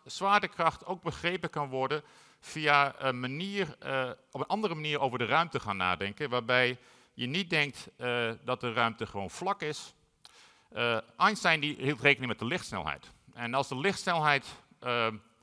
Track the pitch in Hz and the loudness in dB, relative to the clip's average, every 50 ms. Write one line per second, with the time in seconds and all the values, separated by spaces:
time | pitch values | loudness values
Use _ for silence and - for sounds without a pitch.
0 | _ 131 - - 180 196 202 208 196 170 - - 170 160 - - - - 190 175 | _ -14 -8 -2 2 4 4 4 4 0 -2 2 2 2 2 0 -6 -8 -8 -4
1 | - 170 - - - 170 180 185 - 160 - 156 143 135 127 131 131 131 147 151 | -4 -6 -6 -2 -2 -2 -2 -2 -4 -4 -4 -4 -4 -2 0 0 0 2 0 -2
2 | - - - - - - _ _ - - - 156 151 147 147 143 143 139 - - | -4 -10 -20 -20 -20 -20 _ _ -16 -10 -6 0 4 6 6 6 6 4 0 -2
3 | 135 135 127 123 127 127 135 156 185 196 202 202 190 147 120 - - 135 135 135 | -2 0 0 0 -4 -6 -4 -6 -6 -4 -2 -4 -4 -4 -6 -10 -6 -4 -2 -2
4 | 131 123 - - _ _ - 127 143 - 185 214 214 190 165 156 151 151 147 147 | -2 -2 -6 -12 _ _ -6 -6 -4 -2 -2 -2 0 -2 -2 -2 -2 -2 0 2
5 | 139 131 117 123 123 107 127 156 170 160 - 123 - 107 98 95 92 90 90 80 | 0 0 2 0 0 2 2 2 2 2 -2 -4 -4 -4 -2 0 2 0 2 0
6 | 98 98 101 - 151 127 123 123 117 117 123 127 127 123 123 123 - - - - | -2 -6 -4 -6 -6 -2 -2 -2 0 2 4 4 4 2 0 -4 -12 -20 -20 -20
7 | _ _ _ - 123 123 147 185 196 170 170 156 143 143 - - - - _ - | _ _ _ -8 -6 -4 -2 -4 -2 0 2 0 0 0 -4 -12 -16 -16 _ -6
8 | 123 123 120 120 117 113 113 113 - 120 127 - - 120 110 120 117 117 107 - | -4 -2 0 0 0 -2 -4 -6 -4 -4 -4 -2 -2 -2 2 2 2 2 0 -2
9 | 113 - - 101 98 92 - - 180 190 196 - - 151 147 - - - - _ | -8 -6 -4 -6 -6 -6 -6 -4 -2 -2 -2 -2 -4 -6 -6 -8 -10 -14 -18 _
10 | _ _ _ _ _ - - - - - _ _ _ _ - - 120 120 117 110 | _ _ _ _ _ -20 -20 -20 -20 -20 _ _ _ _ -4 -2 0 0 0 -2
11 | - - _ - 175 208 214 - - 180 160 156 143 151 143 - 127 139 151 - | -4 -8 _ 2 2 2 2 4 2 2 4 4 2 -4 -4 -2 -2 -2 -2 4
12 | 123 143 139 117 131 123 107 - 117 120 165 185 - - 117 95 76 76 71 71 | 4 4 4 4 2 -4 -2 -2 -2 -2 -2 -4 -4 -6 -6 -4 -4 -4 -6 -6
13 | - - - _ _ - - 120 120 117 127 139 139 - 139 127 156 202 190 - | -10 -20 -20 _ _ -20 -10 -8 -6 0 0 0 0 0 -2 -2 0 0 -2 0
14 | - 190 175 165 151 151 143 139 - - - - _ _ - _ - 123 120 120 | -2 0 0 4 4 4 4 4 2 -4 -16 -18 _ _ -20 _ -4 -2 0 2
15 | 113 113 110 107 - _ _ _ | 2 0 0 -4 -14 _ _ _